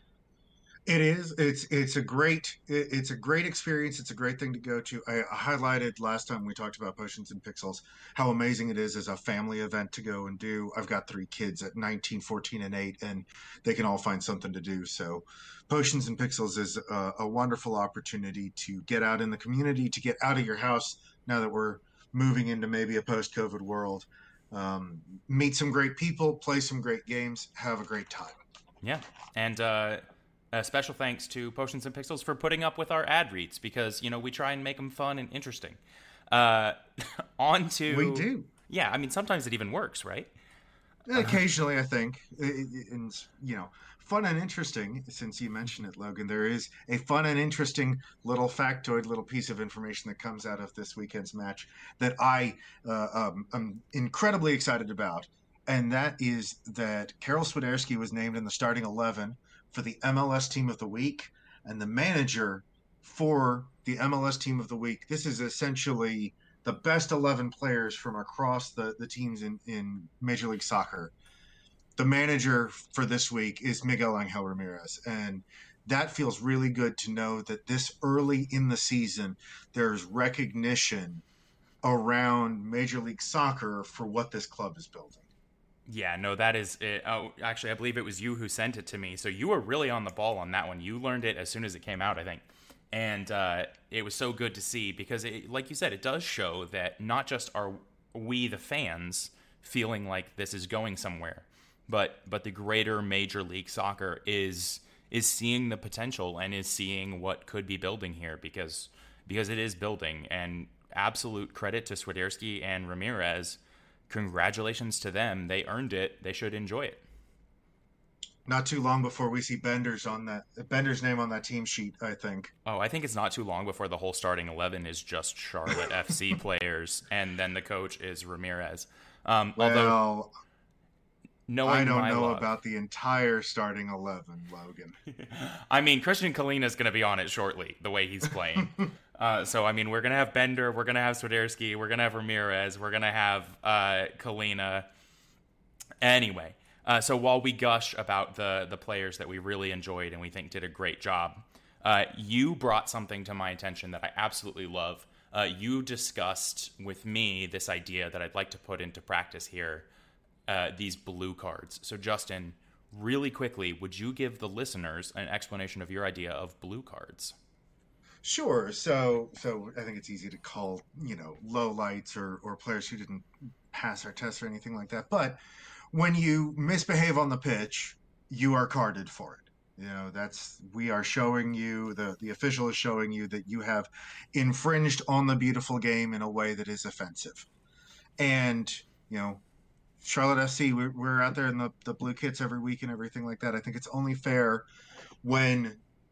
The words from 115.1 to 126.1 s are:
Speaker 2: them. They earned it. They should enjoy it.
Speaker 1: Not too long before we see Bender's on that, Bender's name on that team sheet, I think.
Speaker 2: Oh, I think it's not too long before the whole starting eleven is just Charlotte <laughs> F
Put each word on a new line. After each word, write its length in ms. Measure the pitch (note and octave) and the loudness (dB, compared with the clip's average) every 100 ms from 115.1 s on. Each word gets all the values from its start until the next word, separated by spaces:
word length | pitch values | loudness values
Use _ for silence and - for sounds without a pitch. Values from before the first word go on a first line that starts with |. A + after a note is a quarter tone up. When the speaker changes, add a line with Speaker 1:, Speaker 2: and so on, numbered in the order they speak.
Speaker 2:
them. 360 | F#2 A2+ F#2+ F2 | 0 0 -2 -2
They 180 | F#2+ - | -2 0
earned 260 | A2 C3 | -4 -2
it. 320 | F#2+ F#2+ - | 0 -2 -4
They 80 | - | -8
should 220 | F#2+ A2 | -4 -4
enjoy 300 | G#2 G#2 A2 | -4 -4 -4
it. 180 | C3+ F#2+ - - - _ _ _ _ _ _ _ _ _ - _ - | -4 -8 -18 -20 -20 _ _ _ _ _ _ _ _ _ -18 _ -2
Speaker 1:
Not 200 | C3 C3 | 0 0
too 120 | D3 | 0
long 220 | B2+ C3 | 4 4
before 280 | B2+ - B2 | 2 0 0
we 120 | B2 | 0
see 140 | A#2+ B2 | -2 -2
Bender's 500 | B2 A#2+ A#2+ A2 A2+ | 0 0 0 -2 -4
on 200 | A2 A2 | -6 -6
that, 180 | G#2 - - - | -8 -10 -14 -2
Bender's 320 | C3+ C#3 B2+ | 2 2 2
name 180 | B2+ A#2+ | 0 0
on 100 | A#2 | 0
that 140 | A2 | -2
team 220 | - A#2+ A2+ | -4 -4 -4
sheet, 300 | - G#2 - | -4 -4 -6
I 140 | A2 | -6
think. 400 | G2+ G#2+ F#2+ F#2+ - - | -4 -6 -6 -8 -10 -4
Speaker 2:
Oh, 100 | G#2 | 0
I 100 | G#2+ | 0
think 160 | D#3+ | 0
it's 120 | D3 A2 | -2 0
not 160 | G2+ | 0
too 120 | - | -2
long 220 | G#2 F2 G2+ | -2 -2 -4
before 220 | F#2 G2 | -4 -4
the 100 | F2 | -2
whole 160 | F#2+ | -4
starting 340 | F#2 F#2 F2+ E2+ | 0 0 0 -2
eleven 380 | E2 F2+ F#2 E2+ | -2 -2 -2 -6
is 160 | E2 | -8
just 340 | - E2+ - - | -6 -4 -4 -6
Charlotte 540 | - F2+ D#2+ D#2+ E2+ | -6 -4 -2 -2 0
<laughs> 20 | |
F 200 | F#2 F2 | 0 0